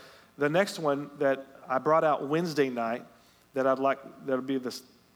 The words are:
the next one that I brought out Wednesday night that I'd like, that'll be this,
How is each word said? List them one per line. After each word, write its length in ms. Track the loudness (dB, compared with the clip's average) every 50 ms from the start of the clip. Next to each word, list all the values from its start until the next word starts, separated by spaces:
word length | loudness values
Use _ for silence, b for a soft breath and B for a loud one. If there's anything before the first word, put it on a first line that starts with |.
| B B B B B B B
the 120 | -2 0 2
next 300 | 2 2 2 0 -2 -2
one 300 | 0 0 0 0 -2 -8 -4 0
that 260 | 2 2 2 0 -4 -10 -20 -16 -6
I 100 | -4 -4
brought 260 | 0 2 2 4 4 4
out 240 | 4 2 0 0
Wednesday 420 | 0 0 0 0 0 2 2 2 2
night 360 | 0 -2 -4 -4 -4 -6 -8 -14 b b b b b b b _ -2
that 120 | 0 2
I'd 140 | 2 2 4
like, 200 | 2 2 0 0 -4 -14 -18 -12 -4
that'll 180 | -2 -2 -2 0
be 140 | -2 -2
this, 260 | -2 -2 -6 -8 -10 -14 -20 _ _ _ _ _